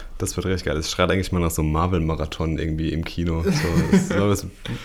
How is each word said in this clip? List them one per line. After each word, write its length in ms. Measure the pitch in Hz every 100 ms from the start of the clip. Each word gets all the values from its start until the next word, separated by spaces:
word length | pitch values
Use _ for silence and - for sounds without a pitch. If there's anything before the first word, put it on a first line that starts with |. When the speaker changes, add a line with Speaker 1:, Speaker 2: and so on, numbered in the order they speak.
| - -
Speaker 1:
Das 160 | 104 -
wird 80 | 90
richtig 200 | 90 -
geil. 120 | 76
Es 140 | -
schreit 180 | - 90
eigentlich 200 | 92 87
mal 80 | 90
nach 100 | 85
so 100 | 80
einem 80 | 78
Marvel-Marathon 840 | 78 90 90 80 78 78 - 80 76
irgendwie 300 | 80 78 80
im 100 | 78
Kino. 400 | 82 - 85 82
So, 60 | 87
Speaker 2:
<laughs> 600 | 151 85 82 - 190 - - 202
Speaker 1:
das, 120 | -
das 40 | - - - -